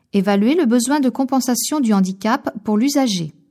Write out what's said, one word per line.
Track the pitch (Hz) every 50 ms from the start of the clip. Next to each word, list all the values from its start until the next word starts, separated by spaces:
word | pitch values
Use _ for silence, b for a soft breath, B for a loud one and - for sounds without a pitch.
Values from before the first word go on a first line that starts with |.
| _ _ -
Évaluer | 196 185 208 202 196 208 233 302
le | 359 330
besoin | 226 233 247 233 262 285 302
de | 269 254
compensation | 240 - 269 262 277 262 247 - 240 240 - - 294 311
du | 269 220 214
handicap | 196 190 185 185 - - 214 240 294 - - - 220 -
pour | - 214
l'usager. | 208 233 285 285 294 269 240 196 180 165 151 - _ _ _